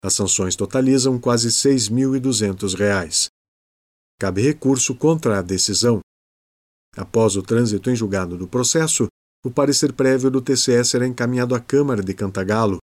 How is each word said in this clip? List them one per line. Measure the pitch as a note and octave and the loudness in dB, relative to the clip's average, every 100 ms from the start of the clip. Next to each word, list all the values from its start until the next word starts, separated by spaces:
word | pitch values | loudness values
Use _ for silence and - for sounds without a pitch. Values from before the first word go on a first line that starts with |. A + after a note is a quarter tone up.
As | G2 | -2
sanções | - G2 - F#2+ | -2 0 0 -2
totalizam | F2+ G2+ C3 C3 C3+ B2+ B2+ | -2 -2 0 2 2 2 0
quase | B2 A#2+ A#2 | 0 0 0
seis | - C#3 C3+ G#2 | 0 2 2 0
mil | A#2+ C3+ | 0 0
e | C3 | 0
duzentos | B2+ A#2 G#2 F#2 G2+ | 0 0 -2 -2 -6
reais. | F#2 G2+ G2 E2 - - _ _ _ _ _ _ _ _ _ | 0 0 0 -2 -4 -4 _ _ _ _ _ _ _ _ _
Cabe | G2 F#2 | -4 0
recurso | B2+ D3+ C3 C3+ - | 0 0 0 0 0
contra | A#2+ D3+ D#3+ B2 G2+ | 0 0 2 0 -2
a | |
decisão. | F2+ F#2 - G2 A#2 A2+ - _ _ _ _ _ _ _ _ - | -2 -2 -2 0 0 0 -4 _ _ _ _ _ _ _ _ -16
Após | - A2+ A2 | -4 2 2
o | G2 | 2
trânsito | F#2+ A2+ A#2+ G#2 B2+ | -2 0 2 0 -2
em | B2 | -2
julgado | A2 G2 F2+ F2 | 0 -2 -4 -6
do | F#2 | -6
processo, | B2+ B2+ E3 D#3+ - A2 _ _ _ | -2 0 0 0 0 -2 _ _ _
o | B2+ | -6
parecer | B2 C#3+ C#3 D3 | 0 0 2 0
prévio | B2+ C3 C3 C3 | 0 2 4 2
do | C3 | 0
T | B2 C3 | 0 0
C | - | 2
E | A#2+ | 2
será | A#2+ B2 B2+ | 2 0 -2
encaminhado | B2 A#2+ B2 B2 B2 | -2 -2 0 0 -2
à | |
Câmara | A#2 C#3 C#3+ A#2 | 0 2 2 0
de | F#2+ | -2
Cantagalo. | F#2+ G2+ G2 F#2+ G#2+ A2 F#2+ _ | -4 -6 -4 -2 0 0 -2 _